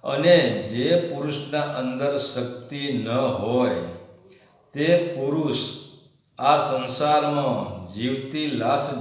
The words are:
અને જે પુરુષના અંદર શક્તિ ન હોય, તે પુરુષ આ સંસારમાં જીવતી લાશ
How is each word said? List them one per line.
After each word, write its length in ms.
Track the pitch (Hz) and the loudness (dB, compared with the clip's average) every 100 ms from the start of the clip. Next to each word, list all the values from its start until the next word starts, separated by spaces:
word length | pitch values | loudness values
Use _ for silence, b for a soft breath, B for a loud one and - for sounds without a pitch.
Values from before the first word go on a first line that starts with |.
અને 580 | - 139 165 175 123 107 | -4 0 6 6 6 -2
જે 340 | 104 117 147 170 | -4 -2 2 2
પુરુષના 640 | 165 143 147 147 - 147 | 2 -4 -4 -4 -4 -4
અંદર 580 | 147 131 127 127 143 139 | -4 -4 -4 -2 -2 -2
શક્તિ 760 | - 127 117 - - 143 143 | -4 -4 -6 -8 -12 -8 -4
ન 160 | 120 110 | -4 -2
હોય, 600 | 123 131 104 107 127 123 - - - - - - b b b _ | 0 0 -2 0 2 2 0 -6 -10 -18 -20 -20 b b b _
તે 440 | 139 156 175 165 139 | -2 4 4 4 -2
પુરુષ 380 | 135 156 151 - - - - - _ _ _ - | -2 0 0 -2 -4 -8 -16 -20 _ _ _ -2
આ 200 | 131 147 | 4 4
સંસારમાં 1400 | 139 131 127 - 151 151 147 147 135 110 101 95 90 | 4 -2 -4 -2 2 4 2 0 0 -2 -4 -10 -12
જીવતી 520 | 101 123 135 135 151 151 | -4 -2 -2 -4 -4 -4
લાશ 480 | 123 131 143 - 127 | -2 2 2 0 -4